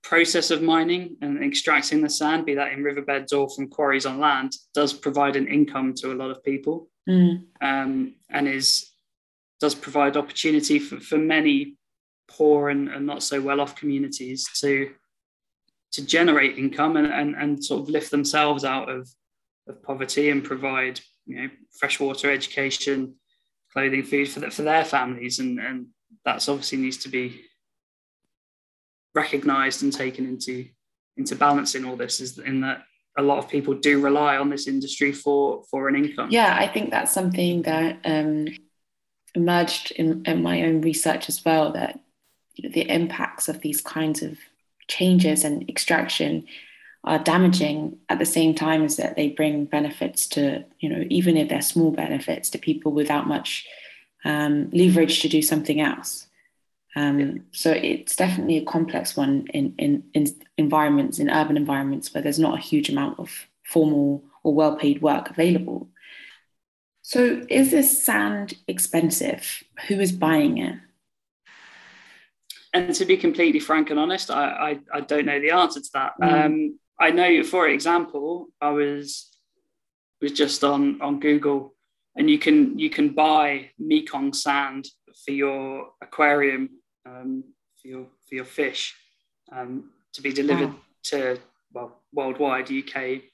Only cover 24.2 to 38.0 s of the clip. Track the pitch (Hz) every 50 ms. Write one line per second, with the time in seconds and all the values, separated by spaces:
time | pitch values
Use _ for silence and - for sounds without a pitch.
24.2 | 143 135 - 143 143 - - - 147 151 156 160 160 - 151 135 127 123 123 120
25.2 | 120 123 123 - 131 127 123 123 110 127 131 127 123 120 _ _ _ _ _ _
26.2 | - 123 131 - - 143 143 135 131 - 135 135 131 131 127 - - 139 135 127
27.2 | 123 123 123 - - _ _ _ _ _ _ _ _ _ _ _ _ _ _ _
28.2 | _ _ _ _ _ _ _ _ _ _ _ _ _ _ _ _ _ _ - 156
29.2 | 147 - - 139 139 143 135 135 135 135 131 - 139 139 131 - 135 127 127 -
30.2 | 131 127 127 127 - 131 127 123 127 - _ _ _ _ _ _ _ _ _ -
31.2 | 135 - 139 117 147 143 143 143 139 139 - 135 131 127 127 120 123 123 - -
32.2 | 131 127 - - - 135 135 135 131 131 131 - - _ _ _ _ _ - 147
33.2 | 139 139 143 139 139 - - 143 139 139 131 135 - 147 147 139 143 139 139 147
34.2 | 147 147 139 135 139 143 143 139 - 139 135 135 135 135 - - 147 139 139 143
35.2 | - 143 143 143 139 139 113 - - - - 135 135 139 139 139 147 147 - -
36.2 | - - 220 233 220 185 185 - 202 190 - 220 214 - - - - - - 196
37.2 | 185 180 180 180 175 175 175 170 160 165 160 160 165 165 160 -